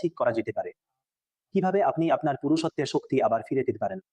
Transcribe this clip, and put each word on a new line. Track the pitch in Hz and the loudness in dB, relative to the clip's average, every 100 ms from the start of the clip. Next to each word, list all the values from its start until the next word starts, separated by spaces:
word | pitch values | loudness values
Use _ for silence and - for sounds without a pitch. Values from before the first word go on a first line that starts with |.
ঠিক | 165 | -4
করা | - 120 | 0 0
যেতে | 113 107 | 0 -4
পারে। | 104 90 - _ _ _ _ _ _ _ | -6 -8 -10 _ _ _ _ _ _ _
কিভাবে | 190 185 196 | 0 2 2
আপনি | 139 160 165 | 2 2 0
আপনার | 131 156 135 | 2 0 -2
পুরুষত্বের | 143 160 165 - 135 | 0 0 0 -2 -2
শক্তি | 151 - 131 | -2 0 0
আবার | 113 113 - | 2 0 -2
ফিরে | 131 127 | -2 -2
পেতে | 107 | -2
পারেন। | 98 95 _ | -4 -6 _